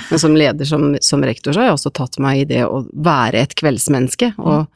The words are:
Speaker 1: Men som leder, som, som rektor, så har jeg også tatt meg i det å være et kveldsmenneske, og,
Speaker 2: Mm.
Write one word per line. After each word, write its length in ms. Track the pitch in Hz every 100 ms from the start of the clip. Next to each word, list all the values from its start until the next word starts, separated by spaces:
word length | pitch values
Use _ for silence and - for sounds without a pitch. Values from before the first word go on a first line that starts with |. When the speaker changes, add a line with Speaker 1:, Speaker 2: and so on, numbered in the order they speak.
| -
Speaker 1:
Men 80 | 160
som 160 | 156
leder, 320 | 156 147 147 143
som, 300 | 151 147 143
som 200 | - 143
rektor, 300 | 135 - 143
så 60 | 156
har 60 | 247
jeg 60 | 151
også 140 | -
tatt 260 | - 127 -
meg 220 | 139 135
i 40 |
det 200 | 135 127 120
å 220 | 131 123
være 420 | - 160 147 113
et 200 | - 139
kveldsmenneske, 800 | - 156 131 - 139 127 - 240 214
og, 280 | - 151
Speaker 2:
Mm. 20 | 156